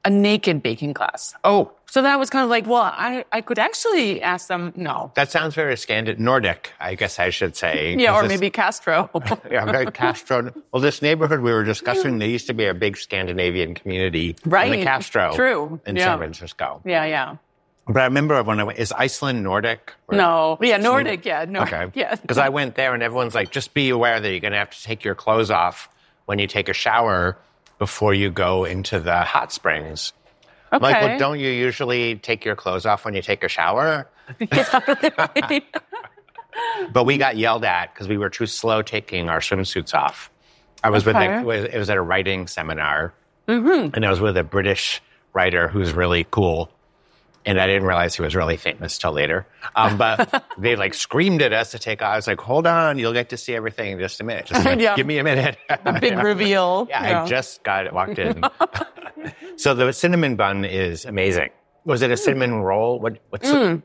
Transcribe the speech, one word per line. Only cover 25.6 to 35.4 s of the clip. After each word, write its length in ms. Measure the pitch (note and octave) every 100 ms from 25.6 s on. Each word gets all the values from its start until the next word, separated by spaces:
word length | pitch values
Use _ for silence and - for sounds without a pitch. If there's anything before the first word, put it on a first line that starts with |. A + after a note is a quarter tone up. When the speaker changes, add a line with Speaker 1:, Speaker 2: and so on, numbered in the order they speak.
| F2 - - _ _ _ -
Speaker 2:
when 140 | G2+
you 80 | G2
take 200 | G#2 G2
a 40 |
shower 640 | F#2+ A#2 A2+ A#2 F#2 F2+ - _ _ _ _
before 360 | G2+ - G#2 G2
you 160 | G2+
go 320 | F2 F2+ F#2 F2+
into 340 | F#2 F2+ G2
the 180 | E2 F2
hot 300 | E2 - -
springs." 580 | - E2+ D#2 D#2 D#2 - _ _ _ _ _ _
I'm 100 | C#4
like, 140 | C#3 A3+
Speaker 1:
Okay. 120 | G#3
Speaker 2:
"Well, 100 | C4
don't 200 | C#3 D3
you 100 | C3+
usually 680 | B2 B2+ - B2+ B2 A#2 G#2+
take 280 | - A2+ A2+
your 100 | G2+
clothes 320 | F#2 F#2 A2
off 180 | G#2 A2+
when 80 |
you 80 | G2
take 220 | F2 G2+
a 40 | F2
shower?" 580 | - E2+ A2 D#3 D3+ C3+ _ -
Speaker 1:
<laughs> 120 | C3
Yeah, 400 | A3 C#3 - B3+ C4 C4+ D#4 - D#3+
right. 280 | D4